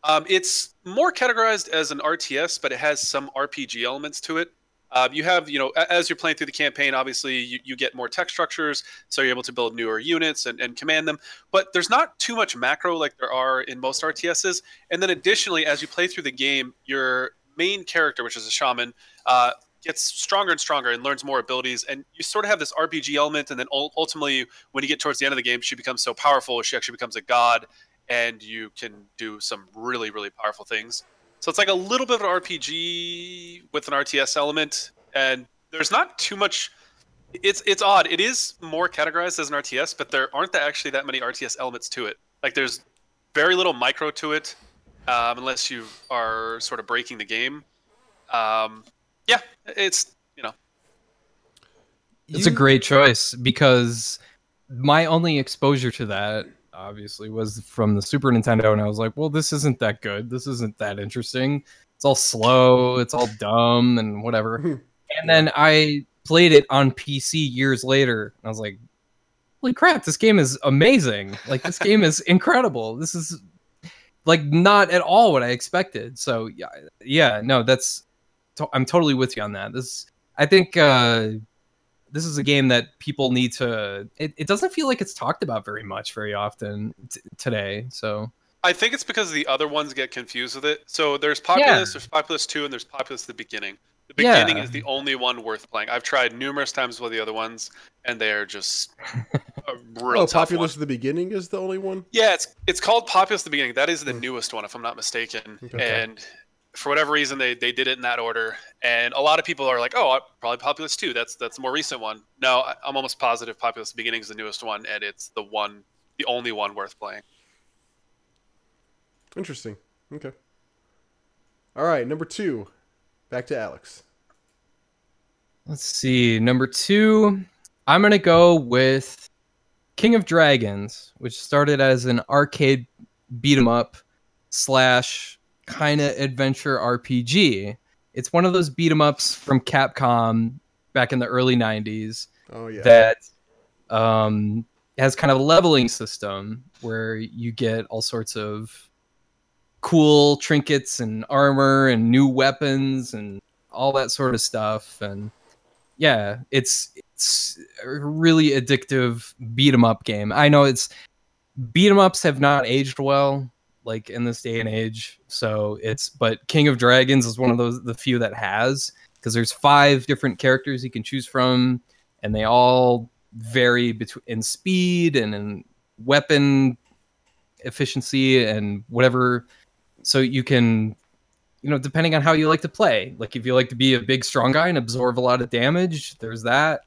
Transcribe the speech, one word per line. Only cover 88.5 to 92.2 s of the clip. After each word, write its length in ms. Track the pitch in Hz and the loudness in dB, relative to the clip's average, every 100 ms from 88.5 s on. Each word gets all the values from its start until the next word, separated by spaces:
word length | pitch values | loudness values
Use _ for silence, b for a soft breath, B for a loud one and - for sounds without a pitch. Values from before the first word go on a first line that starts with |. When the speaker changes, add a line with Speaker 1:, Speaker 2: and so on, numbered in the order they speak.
| _ | _
Speaker 1:
I 100 | 180 | -2
think 200 | 175 226 | 0 -2
it's 100 | 269 | -4
because 280 | - 226 196 | -6 -4 -4
the 140 | 156 160 | -4 -2
other 200 | 135 151 | -2 -2
ones 260 | 147 147 | -4 -6
get 180 | 131 131 | -6 -8
confused 440 | - 120 123 123 135 | -8 -12 -10 -8 -6
with 100 | 147 | -4
it. 180 | 151 _ | -6 _
So 300 | - 156 143 | -4 -2 0
there's 220 | 151 147 | -2 -4
Populous, 500 | - 180 285 185 185 | 2 4 6 4 2
Speaker 2:
Yeah. 40 | |
Speaker 1:
there's 140 | 143 123 | -8 -2
Populous 380 | 156 | -2